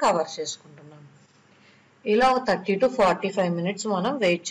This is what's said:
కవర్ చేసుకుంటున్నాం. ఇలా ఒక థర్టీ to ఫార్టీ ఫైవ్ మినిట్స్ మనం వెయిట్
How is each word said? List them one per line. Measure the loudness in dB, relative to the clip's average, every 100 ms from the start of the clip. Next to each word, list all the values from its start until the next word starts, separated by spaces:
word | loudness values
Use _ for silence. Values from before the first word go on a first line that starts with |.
| 0
కవర్ | 2 -2 -8
చేసుకుంటున్నాం. | -10 -12 -18 -20 -20 -20 -20 _ _ _ _ _ _ _ _ _ 0
ఇలా | 4 4 2
ఒక | 0
థర్టీ | -2 -2 0
to | 2 4
ఫార్టీ | 2 2 -2 -2
ఫైవ్ | -2 -2
మినిట్స్ | -4 -4 -4 -2
మనం | -2 0 0
వెయిట్ | 0 -4